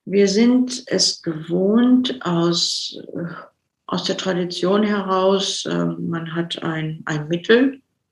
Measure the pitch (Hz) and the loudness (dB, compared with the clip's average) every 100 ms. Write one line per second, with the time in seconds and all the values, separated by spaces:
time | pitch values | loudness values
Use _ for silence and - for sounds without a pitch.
0 | - 196 196 196 240 254 254 - - 190 | -2 2 4 4 4 4 2 -4 -4 0
1 | - - 170 156 160 175 196 226 254 254 | 0 -2 -6 -6 -4 0 2 4 6 6
2 | 247 - 175 170 170 170 - - - - | 4 -2 -2 2 2 2 -2 -4 -8 -12
3 | - - 170 - - _ _ _ - 180 | -12 -10 -8 -10 -18 _ _ _ -6 -4
4 | - 185 190 180 175 - 180 208 214 208 | -4 -4 -2 -2 -4 -2 0 2 2 0
5 | 190 185 190 196 - - - 170 170 165 | 0 2 2 2 0 -6 -4 -2 -2 -4
6 | 170 170 165 165 170 - 165 160 156 156 | -4 -6 -6 -4 -6 -6 -6 -4 -6 -8
7 | - 151 151 175 196 233 269 - _ _ | -6 -6 -4 -4 2 4 4 -2 _ _
8 | _ | _